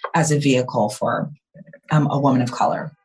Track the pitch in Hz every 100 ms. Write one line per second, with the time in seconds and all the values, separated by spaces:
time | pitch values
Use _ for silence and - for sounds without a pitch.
0 | - 170 156 147 139 127 123 120 107 -
1 | 117 117 - - _ - - - - 156
2 | 139 143 139 127 120 - - 85 - -